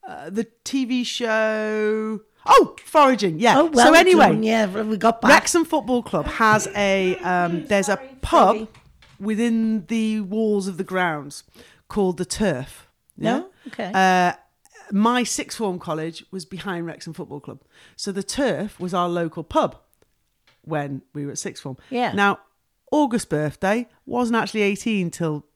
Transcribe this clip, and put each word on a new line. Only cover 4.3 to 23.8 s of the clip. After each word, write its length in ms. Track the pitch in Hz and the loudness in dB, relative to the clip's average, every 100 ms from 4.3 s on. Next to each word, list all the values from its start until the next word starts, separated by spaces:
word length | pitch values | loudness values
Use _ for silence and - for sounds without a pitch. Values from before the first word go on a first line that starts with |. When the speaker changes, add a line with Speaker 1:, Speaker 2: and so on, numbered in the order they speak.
| 220 | 4
Speaker 2:
Yeah, 220 | 220 226 208 | 0 0 0
well, 180 | 190 | -2
we 120 | 214 214 | -4 0
got 240 | 226 226 | 0 2
back. 100 | 226 | 4
Speaker 1:
Wrexham 340 | 302 - 349 | 4 4 0
Football 380 | 320 311 214 247 | 0 -2 0 -2
Club 220 | 226 180 147 | -2 -4 -4
has 420 | - 220 214 214 202 | 0 2 2 0 -2
a, 400 | 202 196 185 185 | 0 2 0 -2
um, 480 | 175 180 175 170 151 | -2 0 0 -4 -2
there's 220 | 202 196 | -2 0
a 80 | 196 | -4
Speaker 2:
Sorry. 120 | - - | -4 -14
Speaker 1:
pub 320 | - 330 196 208 | 0 4 4 2
Speaker 2:
Sorry. 120 | 220 - _ _ - _ | -4 -16 _ _ -20 _
Speaker 1:
within 680 | 196 214 233 226 220 220 160 | -6 -2 0 0 0 -2 -2
the 340 | 226 220 214 | -2 -2 -4
walls 480 | 196 214 220 208 190 | -4 -2 0 0 -2
of 80 | 170 | -8
the 80 | |
grounds 580 | 190 185 180 151 143 - _ _ - _ _ | -6 -2 -2 -4 -10 -18 _ _ -20 _ _
called 300 | - 185 180 | -2 -2 -2
the 60 | |
Turf. 640 | 180 - 208 131 131 - _ _ _ - | -6 -2 -2 -2 -8 -16 _ _ _ -6
Yeah? 200 | 208 254 | -2 -2
Speaker 2:
No? 100 | 381 _ 269 | -4 _ -20
Okay. 220 | - 202 | -10 -4
Speaker 1:
Uh, 420 | 196 190 185 180 - _ _ _ - - | 2 4 4 2 -2 _ _ _ -20 -4
my 320 | 202 214 247 | 2 2 2
sixth 340 | 240 - - - | -2 -4 -8 -6
form 220 | 214 180 | -6 -6
college 440 | - 156 160 165 - | -6 -6 -6 -10 -14
was 140 | 190 | -14
behind 420 | 165 185 196 175 170 | -12 -12 -8 -8 -8
Wrexham 260 | - - | -10 -16
Football 280 | 156 151 143 | -14 -12 -14
Club. 220 | - 135 _ _ - _ | -14 -18 _ _ -20 _
So 160 | - | -8
the 100 | 196 | -8
Turf 560 | 196 - 269 143 202 - | -8 -2 -2 -2 -6 -8
was 160 | 180 | -6
our 140 | 180 175 | -2 -2
local 340 | 175 170 175 | -2 -4 -8
pub 340 | 160 311 214 - _ _ _ _ _ _ _ _ | -4 -2 -2 -6 _ _ _ _ _ _ _ _
when 400 | - 156 143 135 _ | -8 -6 -6 -10 _
we 100 | 151 143 | -12 -10
were 60 | |
at 60 | 127 | -10
sixth 260 | 196 - | -12 -12
form. 120 | 143 127 _ | -14 -14 _
Speaker 2:
Yeah. 220 | 247 240 | -4 -4
Speaker 1:
Now, 260 | 196 202 - _ _ _ _ _ | 0 0 0 _ _ _ _ _
August's 340 | 294 285 226 - | 0 2 0 -2
birthday, 600 | 151 151 - 190 220 | -4 -4 -4 -2 -2